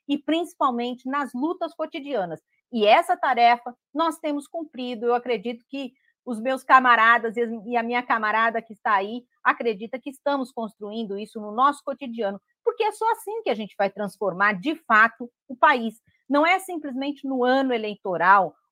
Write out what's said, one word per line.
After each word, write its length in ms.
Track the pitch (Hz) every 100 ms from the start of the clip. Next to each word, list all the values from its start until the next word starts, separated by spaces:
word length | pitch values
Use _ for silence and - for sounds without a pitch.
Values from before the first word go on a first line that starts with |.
| -
e 100 | 277
principalmente 920 | - 320 349 - 277 240 240 247 254
nas 240 | 285 269
lutas 400 | 247 311 359 330
cotidianas. 680 | - 311 330 277 240 170 156 _ _ _
E 140 | 233 208
essa 300 | 294 339 359
tarefa 580 | 294 240 233 233 240 240 _
nós 260 | 285 330 302
temos 280 | 302 285 -
cumprido. 580 | 339 311 240 247 226 240
Eu 100 | 240
acredito 500 | 247 226 240 240 _
que 260 | 269 254 _ _ _ 247
os 140 | 220
meus 240 | 254 262
camaradas 720 | - 262 254 226 226 240 226 220
e 40 |
as, 80 | 226 226 202
e 120 | 240
a 40 |
minha 220 | 233 240
camarada 580 | 247 233 214 220 226 226
que 120 | 226
está 220 | 208 233 196
aí 280 | 202 240 - _
acredita 560 | 254 285 233 196 226 247
que 120 | 285
estamos 420 | 269 285 277 254
construindo 640 | - 214 - 208 220 208 202
isso 220 | 214 226
no 140 | 208
nosso 280 | 214 277 285
cotidiano, 560 | - 269 262 226 202 202 _ _
porque 200 | 466 480
é 80 | 427
só 180 | 415 453
assim 280 | 440 392 453
que 80 | 427
a 60 | 220
gente 180 | 208 -
vai 120 | 196
transformar, 680 | 202 202 - 196 175 208 185
de 160 | 262 311
fato, 560 | - 214 226 - 240 _ -
o 80 | 254
país. 400 | 311 262 226 214 _ _ -
Não 160 | 285 320
é 140 | 370
simplesmente 640 | 359 339 302 254 277 277 269
no 180 | 262
ano 300 | 247 262 262
eleitoral 800 | 233 214 202 196 165 175 202 165 - _